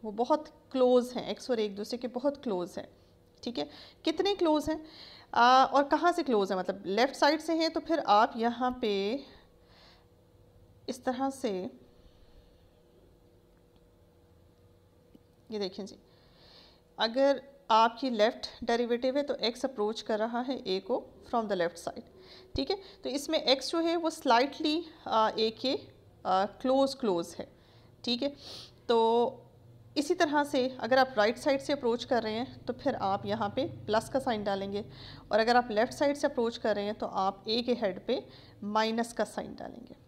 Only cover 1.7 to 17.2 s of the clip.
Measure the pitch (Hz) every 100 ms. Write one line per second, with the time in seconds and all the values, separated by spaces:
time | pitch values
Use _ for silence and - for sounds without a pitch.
1.7 | 196 208 240 247 240 285 285 247 185 175
2.7 | - - - _ _ _ _ - 240 294
3.7 | - - - - 320 381 403 339 302 294
4.7 | 311 - - - - - - 240 262 262
5.7 | 262 285 302 339 339 285 220 190 190 180
6.7 | 196 165 196 262 - 294 311 214 330 330
7.7 | 320 311 320 - 208 233 247 233 233 254
8.7 | 254 226 202 196 262 - - - _ _
9.7 | - - - _ _ _ _ - - -
10.7 | - - 247 - 254 269 269 240 185 202
11.7 | - - - - _ - - - _ _
12.7 | _ _ _ - _ _ _ _ _ _
13.7 | _ _ _ _ _ _ _ _ _ _
14.7 | _ _ _ _ - _ _ _ 214 196
15.7 | 190 196 - _ - - _ - - -
16.7 | _ _ - 220 233